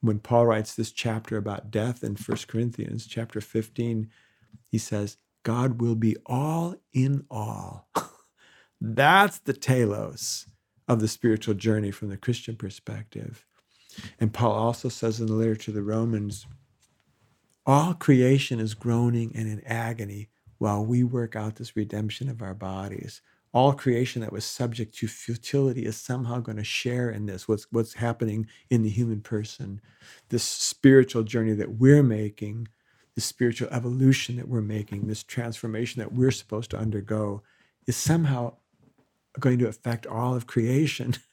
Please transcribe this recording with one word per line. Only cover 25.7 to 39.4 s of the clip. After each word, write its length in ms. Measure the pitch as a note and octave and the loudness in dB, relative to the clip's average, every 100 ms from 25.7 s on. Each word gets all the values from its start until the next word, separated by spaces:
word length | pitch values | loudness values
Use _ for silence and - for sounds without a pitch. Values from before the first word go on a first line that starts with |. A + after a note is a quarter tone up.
| B2 A2 | 0 -6
is 120 | A2 | -8
somehow 420 | - B2+ A#2+ A#2+ | -6 -4 -4 -4
gonna 240 | A#2 G#2+ | -6 -8
share 460 | G#2+ - B2 B2 B2 | -6 -4 -2 -2 -2
in 160 | G#2 G#2 | -4 -6
this, 240 | F#2+ - | -8 -2
what's, 180 | G#2+ - | -2 0
what's 260 | A#2 A2 - | -2 -2 -2
happening 520 | A#2 A2+ A2+ G#2+ A2 - _ | -2 0 -2 -2 -6 -10 _
in 120 | A#2+ | 2
the 80 | A2 | 2
human 300 | G#2+ A#2+ G#2+ | 0 -2 -2
person. 640 | G#2 G#2+ A2 - G2 G2+ _ _ - - _ | -4 -6 -6 -10 -12 -12 _ _ -20 -20 _
This 140 | A#2+ - | -2 -2
spiritual 760 | - - - C#3 C3+ B2+ A#2+ | -4 -6 6 10 10 8 2
journey 280 | A2 A#2+ A2 G#2+ | -2 0 0 0
that 180 | G2+ | -2
we're 280 | A2 B2+ D3 | 4 8 10
making, 680 | C#3 G#2+ G#2+ G2+ G#2 G#2+ A2+ _ _ _ _ | 8 4 -2 -6 -8 -8 -10 _ _ _ _
this 120 | - - | -8 -8
spiritual 420 | - B2 A2+ B2 | 0 0 0 -4
evolution 680 | C3 A#2+ B2+ C3+ C3 - A#2+ | -4 -2 4 6 6 2 -6
that 100 | A#2+ | -4
we're 140 | A#2+ | -2
making, 460 | G#2+ G#2 G#2 G2+ G#2 | -2 -4 -6 -6 -4
this 140 | G#2+ | -6
transformation 800 | - - A#2+ A2 A#2 A2 A#2+ A#2+ | -6 -6 -6 -6 -6 -4 -4 -6
that 140 | G#2 | -6
we're 180 | A#2+ B2+ | 2 2
supposed 400 | C3 - G#2+ A2+ | 2 -4 -8 -6
to 60 | - | -4
undergo 640 | A2 G#2+ G2+ G#2+ G#2 G2 - _ _ _ - | -2 -4 -4 -2 -2 -6 -12 _ _ _ -6
is 120 | B2 | -4
somehow 560 | - E3 D#3 C3 A2+ - _ _ _ _ _ _ _ | 2 2 2 0 -4 -8 _ _ _ _ _ _ _
going 220 | - | -2